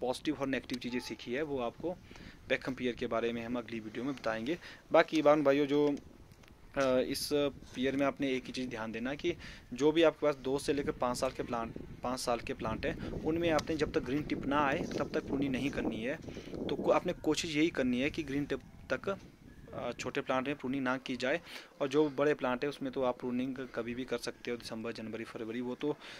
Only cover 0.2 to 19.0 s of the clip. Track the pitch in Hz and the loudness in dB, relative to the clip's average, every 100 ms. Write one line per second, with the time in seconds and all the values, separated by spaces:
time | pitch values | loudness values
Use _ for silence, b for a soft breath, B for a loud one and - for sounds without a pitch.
0.2 | - 135 135 131 - 123 123 123 - 110 | -2 -2 0 -2 -2 -6 -4 -4 -4 -8
1.2 | - 120 156 139 117 - 165 180 B B | -4 -4 -2 -2 -2 -2 -6 -6 B B
2.2 | B B - 127 - 127 123 113 120 113 | B B -4 -2 -2 -2 -2 -2 0 0
3.2 | 117 117 117 123 113 113 107 107 127 127 | 0 -2 -4 -4 -4 -8 -8 -4 -4 -2
4.2 | 113 110 117 175 B B - 156 165 156 | -2 -2 -2 -4 B B 4 6 6 6
5.2 | 143 151 139 139 143 143 147 143 - - | 8 8 8 6 4 4 4 2 -4 -18
6.2 | - - - - - - 135 127 101 135 | -20 -20 -20 -20 -8 0 4 4 2 -2
7.2 | - 147 143 139 - - 131 135 139 131 | 0 2 2 -2 -12 0 0 4 2 2
8.2 | 139 127 123 127 127 117 110 110 120 147 | -2 -2 -4 -6 -6 -4 -6 -4 -4 -2
9.2 | 175 170 B B B 123 147 156 160 151 | -4 -4 B B B 2 4 8 6 6
10.2 | 147 139 127 139 - 143 143 - 123 123 | 2 2 0 -2 0 0 0 0 0 0
11.2 | 131 - 123 120 117 113 - - 123 127 | -2 -2 -4 -2 -4 -8 -12 -6 -4 -2
12.2 | - 120 - 127 117 110 139 170 - - | 0 0 -2 -4 -4 -2 -2 -4 -6 -4
13.2 | 156 165 170 151 139 160 147 160 127 143 | -2 2 4 2 2 0 0 0 0 -2
14.2 | 151 147 135 143 143 151 - 165 143 160 | -2 -2 0 2 4 2 -2 -4 -2 -2
15.2 | 151 143 139 123 135 127 113 110 117 160 | -2 0 0 0 0 -2 -2 -2 -4 -4
16.2 | - B B - - 143 - 151 180 - | -8 B B -6 -4 0 4 4 4 0
17.2 | - 147 170 147 165 151 127 123 143 151 | 2 2 2 2 2 4 2 2 0 -2
18.2 | 147 135 143 135 - - - 127 | -2 -2 -2 -4 -6 -18 -4 -2